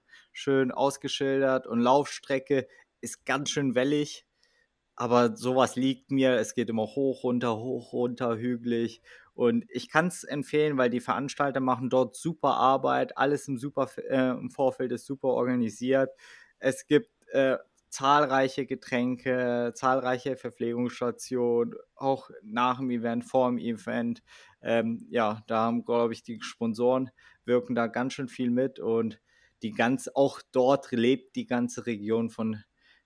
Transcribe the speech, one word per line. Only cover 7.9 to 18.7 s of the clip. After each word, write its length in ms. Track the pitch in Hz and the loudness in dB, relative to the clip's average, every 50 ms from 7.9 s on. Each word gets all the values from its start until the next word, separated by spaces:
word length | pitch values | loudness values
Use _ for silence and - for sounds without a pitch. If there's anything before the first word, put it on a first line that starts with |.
| - | -4
runter, 440 | 123 123 120 123 120 127 120 117 110 | -2 -2 -2 -2 -2 -2 -2 -2 -2
hügelig 640 | 120 123 123 117 117 120 117 117 117 113 113 - _ - - - - _ _ | -2 -4 -4 -4 -2 -2 0 0 -2 -2 -4 -10 _ -20 -20 -20 -20 _ _
und 320 | - 123 120 117 117 - - | 0 2 2 2 2 -2 -4
ich 200 | - 123 - - | -8 -10 -10 -2
kann's 360 | - 156 165 180 175 - - | 0 0 0 0 -4 -8 -10
empfehlen, 520 | - - 147 135 - - 151 151 151 147 131 | -8 -8 -6 -6 -2 0 2 2 2 2 2
weil 120 | 127 123 | 2 2
die 100 | 117 123 | 2 0
Veranstalter 600 | 120 - 110 98 135 139 - - 147 143 127 135 | -2 -2 -2 -2 -2 -6 -4 -2 -2 -2 -2 0
machen 280 | 131 131 127 117 131 123 | 0 0 0 0 -2 0
dort 280 | 127 127 131 123 - - | 2 2 2 2 -2 -6
super 380 | - 165 165 - - 139 - | -6 -6 -4 0 0 0 2
Arbeit, 600 | - 110 131 135 135 117 135 131 131 131 120 - - | 4 4 4 4 4 2 2 2 2 0 -2 -2 0
alles 300 | 127 139 147 135 - - | 0 0 0 0 -2 -6
im 100 | 139 120 | -6 -6
super, 320 | 123 143 - - 135 120 - - | -6 -6 -4 -4 -4 -4 -4 -10
äh, 340 | - - 135 131 131 131 | -6 -2 0 2 2 2
im 200 | 127 - 127 123 | 0 -2 -6 -10
Vorfeld 400 | - - 139 131 123 - 135 123 | -4 0 0 0 0 0 -4 -4
ist 140 | 123 117 - | -4 -6 -6
super 240 | - 139 135 - 131 | -8 -8 -4 0 0
organisiert. 800 | 123 120 123 123 127 123 120 110 107 - 123 127 131 135 135 131 - - - - - - - _ _ _ | 0 2 0 0 0 0 -2 -2 -4 -4 0 2 2 2 2 0 -2 -10 -20 -20 -20 -20 -20 _ _ _
Es 240 | - 135 131 - - | -2 -2 -2 -2 0
gibt, 240 | - 151 147 143 - _ _ _ - | 4 4 4 4 2 _ _ _ -4
äh, 280 | - 135 135 135 127 - - _ _ _ _ _ | 0 2 2 2 2 0 -4 _ _ _ _ _
zahlreiche 800 | - - 139 135 143 147 151 135 131 135 135 131 135 - 135 | -8 -2 2 4 6 6 4 4 4 2 2 2 0 -4 -4
Getränke, 1080 | 117 | -4